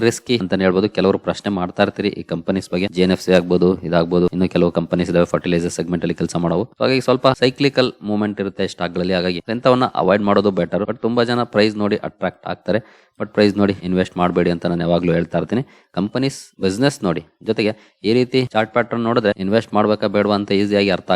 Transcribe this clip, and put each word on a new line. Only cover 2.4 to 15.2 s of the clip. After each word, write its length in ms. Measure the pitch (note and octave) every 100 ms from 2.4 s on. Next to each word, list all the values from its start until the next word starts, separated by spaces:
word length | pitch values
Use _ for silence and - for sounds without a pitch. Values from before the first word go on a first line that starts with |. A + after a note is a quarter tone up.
| F2 F#2+ -
ಬಗ್ಗೆ, 140 | F2+ G2 F2
ಜೆ 60 | F#2
ಎನ್ 80 | F2+
ಎಫ್ 80 | -
ಸಿ 60 | F2+
ಆಗ್ಬೋದು, 320 | F2 F2+ F2+ F#2 E2+
ಇದಾಗ್ಬೋದು, 400 | E2+ E2+ F2+ F2 F2+
ಇನ್ನು 120 | F2+
ಕೆಲವು 180 | F2+ F2 E2+
ಕಂಪನೀಸ್ 320 | E2+ F2+ F2
ಇದಾವೆ 160 | F2 F2
ಫರ್ಟಿಲೈಸರ್ 400 | D#2+ F2+ F2 E2+ -
ಸೆಗ್ಮೆಂಟ್ 260 | E2+ F2 E2+
ಅಲ್ಲಿ 100 | E2
ಕೆಲಸ 140 | E2+ E2+ E2+
ಮಾಡವು. 180 | E2+ B2
So 120 | -
ಹಾಗಾಗಿ 200 | B2 C3 B2+
ಸ್ವಲ್ಪ 200 | B2+ C3 C3
ಸೈಕ್ಲಿಕಲ್ 480 | B2+ C3 C#3 C3 B2+ - G2+
ಮೂವ್ಮೆಂಟ್ 300 | G#2 G#2+ G2+
ಇರುತ್ತೆ 240 | G2 - F#2 -
ಸ್ಟಾಕ್ 180 | F2 F2+
ಗಳಲ್ಲಿ, 180 | F2+ F2+
ಹಾಗಾಗಿ 240 | F2+ F2 - A#2+
ಎಂತವನ್ನ 340 | B2+ B2+ B2+ -
ಅವಾಯ್ಡ್ 220 | F2+ G#2 G2+
ಮಾಡೋದು 240 | G2+ G2+ F#2
ಬೆಟರ್. 240 | E2+ F2+ G#2
But 100 | A2+ A2+
ತುಂಬಾ 160 | A#2+ A#2+
ಜನ 120 | B2 A#2 G#2+
ಪ್ರೈಸ್ 200 | A2 G#2+
ನೋಡಿ 160 | G#2 G#2 D#2+
ಅಟ್ರಾಕ್ಟ್ 380 | - F#2 - -
ಆಗ್ತಾರೆ, 280 | F2+ - G#2+ - - _ -
but 100 | G#2 -
ಪ್ರೈಸ್ 180 | G#2 G2+
ನೋಡಿ 120 | G2 F#2+ F2+
ಇನ್ವೆಸ್ಟ್ 280 | F#2 F2+ F2+
ಮಾಡಬೇಡಿ 280 | F2+ F2 F2 E2+
ಅಂತ 100 | F2
ನಾನು 120 | E2+ E2+
ಯಾವಾಗ್ಲೂ 240 | E2+ F2
ಹೇಳ್ತಾ 200 | E2